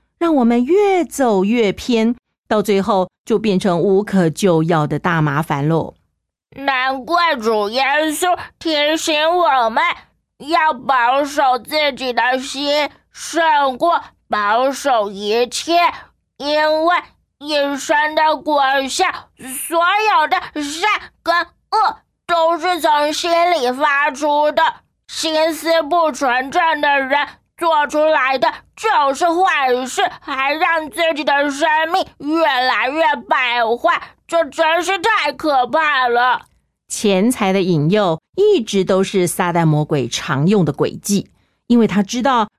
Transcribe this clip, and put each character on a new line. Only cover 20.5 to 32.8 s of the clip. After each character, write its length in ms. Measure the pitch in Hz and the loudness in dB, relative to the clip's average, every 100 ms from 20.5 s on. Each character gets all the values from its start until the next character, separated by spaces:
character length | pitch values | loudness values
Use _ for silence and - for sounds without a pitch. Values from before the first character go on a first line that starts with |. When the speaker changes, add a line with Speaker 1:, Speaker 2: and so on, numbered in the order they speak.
| 302 | -8
Speaker 2:
善 260 | 285 311 427 370 - _ | -8 -4 -2 -2 -6 _
跟 120 | - 339 | -2 -2
恶 640 | 339 _ _ 427 392 - _ _ - | -2 _ _ -2 -2 -4 _ _ -4
都 320 | 339 330 339 | 0 2 0
是 220 | 359 349 | -2 0
从 320 | 320 294 294 | 2 2 0
心 180 | 302 339 339 349 | -2 0 2 2
里 180 | 330 247 | 2 0
发 380 | 254 294 277 294 | 0 0 0 0
出 400 | 254 302 294 302 | -2 0 0 0
的。 100 | 302 320 - _ _ - | 0 0 -2 _ _ -14
心 440 | - 320 311 320 | -8 -2 0 0
思 300 | 311 302 330 | -2 0 0
不 280 | 294 349 320 | 0 0 0
纯 400 | 247 277 247 302 | 0 -2 -2 -2
正 300 | 330 330 302 | 0 0 0
的 200 | 294 277 | 0 0
人 260 | 269 285 277 - _ - | 0 -2 -2 -10 _ -4
做 300 | 339 302 294 | 0 0 0
出 120 | 302 | 0
来 340 | 311 302 262 262 | 2 2 0 0
的 140 | 330 - - - | -2 -4 -12 -6
就 380 | 440 339 320 | -2 2 0
是 120 | 277 339 | 0 0
坏 580 | 330 370 311 262 247 | 2 0 0 0 -2
事， 180 | 254 - 370 - | -2 -2 -2 -4
还 340 | - 262 277 | -8 -4 -2
让 360 | 311 349 330 311 | 0 0 0 -4
自 100 | - 320 | -2 -2
己 80 | 302 | -2
的 280 | 302 285 294 | 0 0 0
生 180 | 277 320 311 320 | -2 0 0 0
命 140 | 381 - - | -2 -2 -8
越 260 | 285 320 | -4 0
来 440 | 320 254 254 220 | 2 2 0 0